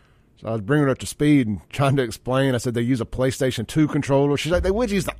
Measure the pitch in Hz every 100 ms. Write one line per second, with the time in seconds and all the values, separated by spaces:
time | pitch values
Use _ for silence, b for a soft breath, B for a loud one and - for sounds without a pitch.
0 | _ _ _ _ 104 113 98 151 139 123
1 | - - 147 147 107 95 - - 139 139
2 | 120 - 120 131 135 120 127 117 120 127
3 | 113 123 131 - 131 120 104 156 147 147
4 | 135 139 143 139 151 180 185 208 240 196
5 | 131